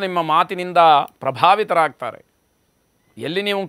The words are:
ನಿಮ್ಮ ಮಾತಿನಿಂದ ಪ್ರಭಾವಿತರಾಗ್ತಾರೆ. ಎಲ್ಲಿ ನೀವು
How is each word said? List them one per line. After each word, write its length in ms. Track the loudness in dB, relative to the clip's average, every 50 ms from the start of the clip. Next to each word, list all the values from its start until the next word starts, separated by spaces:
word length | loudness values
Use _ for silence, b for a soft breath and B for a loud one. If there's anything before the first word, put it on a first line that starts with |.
| -4
ನಿಮ್ಮ 160 | -4 -4 -4 -4 0 0
ಮಾತಿನಿಂದ 480 | 0 0 -2 -4 -8 -8 -2 2 4 6 6 6 4 2 -2 _ _ -8
ಪ್ರಭಾವಿತರಾಗ್ತಾರೆ. 960 | -8 -4 0 2 2 4 2 0 -2 0 0 0 -2 -4 _ -12 -12 -12 -14 _ _ _ _ _ _ _ _ _ _ _ _ _ _ _ _ _ _ _ -12
ಎಲ್ಲಿ 240 | -10 -8 -6 -4 -4 -4
ನೀವು 140 | -4 -4 -6